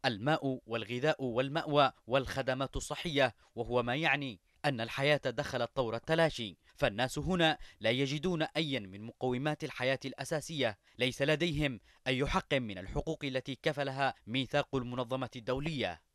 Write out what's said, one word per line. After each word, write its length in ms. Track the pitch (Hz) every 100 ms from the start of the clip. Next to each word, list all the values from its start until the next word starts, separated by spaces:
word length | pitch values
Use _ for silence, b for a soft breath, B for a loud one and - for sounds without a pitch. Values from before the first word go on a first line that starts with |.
| 135
الماء 540 | 104 123 160 139 131 -
والغذاء 560 | 117 113 123 143 -
والمأوى 680 | 131 113 135 151 156 147 139 b -
والخدمات 680 | 131 123 - 127 131 135 135
الصحية، 600 | - 147 175 139 127 - b -
وهو 280 | 117 123
ما 120 | 117 131
يعني 440 | 160 139 139 104 _ _ 147
أن 160 | 123
الحياة 400 | 113 - 139 147 135
دخلت 440 | 117 139 127 117 -
طور 200 | 120 117
التلاشي، 640 | - 160 160 - 110 80 b -
فالناس 440 | 135 104 123 -
هنا 380 | 151 185 160 147 B B
لا 100 | 107
يجدون 520 | 123 139 151 185 170
أيا 380 | 151 151 160 135
من 220 | 95 98
مقومات 600 | 113 - 127 123 147 151
الحياة 360 | 139 - 127 135 135
الأساسية، 720 | - 135 160 - 160 120 101 b -
ليس 220 | 127 120
لديهم 580 | 139 151 175 147 147 117 b b -
أي 180 | 131 139
حق 280 | 190 -
من 240 | 139 117 92
الحقوق 420 | 98 139 160 156
التي 320 | 143 131 131 131
كفلها 500 | 160 147 139 135 135 - -
ميثاق 480 | 127 127 143 - 135
المنظمة 540 | 120 123 120 127 127 127
الدولية. 680 | 113 131 147 147 98 82 _